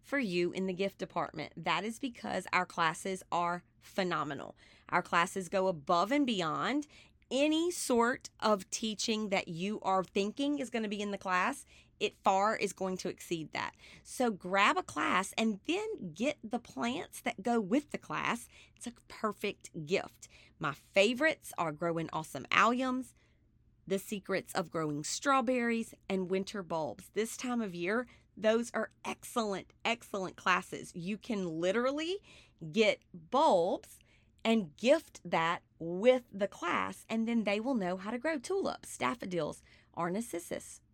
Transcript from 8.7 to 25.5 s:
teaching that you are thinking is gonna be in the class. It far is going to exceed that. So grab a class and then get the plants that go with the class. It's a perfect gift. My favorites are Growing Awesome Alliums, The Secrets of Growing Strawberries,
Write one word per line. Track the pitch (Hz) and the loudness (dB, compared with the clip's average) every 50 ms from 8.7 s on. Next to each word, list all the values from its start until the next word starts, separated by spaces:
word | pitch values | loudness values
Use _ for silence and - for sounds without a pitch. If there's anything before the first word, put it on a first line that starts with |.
teaching | - - - 220 214 - - - 220 214 214 202 | -6 -4 -4 -4 -4 -2 0 0 0 0 0 0
that | 190 185 - - | 0 0 0 -2
you | 170 160 180 202 214 185 - | -6 -4 -4 -4 -4 -2 0
are | - 190 190 185 | 2 2 2 0
thinking | - _ 208 196 208 - - 277 285 294 285 | 0 _ 0 0 0 0 0 0 0 0 -2
is | 269 233 | -2 -4
gonna | - 233 220 208 | -4 -4 -2 -2
be | 208 202 | -4 -4
in | 208 202 | -4 -4
the | 202 196 | -4 -4
class. | - 196 180 180 185 226 285 - - _ - - - _ _ _ | -2 0 0 2 2 0 -2 -4 -10 _ -20 -20 -20 _ _ _
It | - 208 - _ _ | -4 -4 -4 _ _
far | 214 190 190 196 214 220 | 4 4 6 4 4 2
is | - - 196 - | 2 -2 -4 -2
going | - 190 190 185 185 | -2 -4 -4 -4 -4
to | - 180 | -4 -6
exceed | - - - - 175 165 156 147 - | -8 -8 -6 -4 -4 -4 -4 -6 -4
that. | - - 69 - _ - - - - - | -4 -4 -4 -6 _ -20 -20 -20 -20 -18
So | - - - 254 240 | -16 -2 0 0 0
grab | 214 170 - 180 190 196 202 233 311 370 | 0 -2 -4 0 4 6 6 6 6 2
a | 359 | -2
class | - - 302 311 311 - 185 190 - - | -4 -4 -2 0 2 2 2 0 0 -2
and | - 226 226 214 190 _ | 0 2 2 0 -2 _
then | - 320 392 427 440 440 311 240 175 147 | -2 -2 -2 -2 -4 -6 -6 -8 -10 -6
get | - 226 294 294 _ - | -2 -2 -2 -2 _ -8
the | 214 - 240 | -8 -8 -8
plants | - - - 262 262 233 247 165 - - - - | -8 -8 -8 -4 -4 -2 -2 -4 -8 -10 -14 -8
that | - - - - 190 | -6 -6 -6 -4 -2
go | 240 240 233 | 0 0 2
with | 214 170 202 294 294 - | 2 2 2 2 0 0
the | - - | -10 -10
class. | - - 156 151 147 139 190 240 - - - - - - _ | -8 -6 -6 -4 -2 -2 -2 -2 -6 -14 -20 -20 -20 -20 _
It's | - - | -14 -14
a | 240 240 - _ _ | -14 -14 -14 _ _
perfect | - - - 214 202 - - 202 - _ - - _ 180 156 | -12 -4 -4 -4 -4 -2 -6 -6 -6 _ -16 -14 _ -10 -6
gift. | 147 185 185 - - - _ - - - - - - _ _ | -2 -2 -2 -2 -4 -14 _ -20 -20 -20 -20 -20 -20 _ _
My | 165 147 139 - - - _ | -6 -6 -6 -6 -14 0 _
favorites | 196 196 214 254 233 302 320 - - - - - - | 6 6 6 4 4 2 2 2 0 -8 -14 -4 -2
are | 175 160 | -2 -2
Growing | 151 151 175 170 165 165 160 - - | -2 -2 -2 0 0 0 -2 -2 -4
Awesome | 160 156 - - 139 123 - | -6 -8 -6 -10 -10 -4 2
Alliums, | - 175 196 220 247 247 262 262 254 254 254 - - _ _ _ _ _ _ _ _ _ _ _ _ _ _ | 4 6 6 6 4 2 0 0 -2 -2 -4 -8 -14 _ _ _ _ _ _ _ _ _ _ _ _ _ _
The | - 185 196 | -2 -2 -2
Secrets | - - 220 202 - - 196 175 - - - | -2 -4 -8 -8 -4 -2 -2 -2 -2 -2 -4
of | - 180 160 | -4 -4 -2
Growing | - 170 160 151 147 147 156 | -2 -2 -2 0 -2 -4 -4
Strawberries, | - - - - 285 269 269 254 226 | -4 -6 -2 2 4 4 4 4 4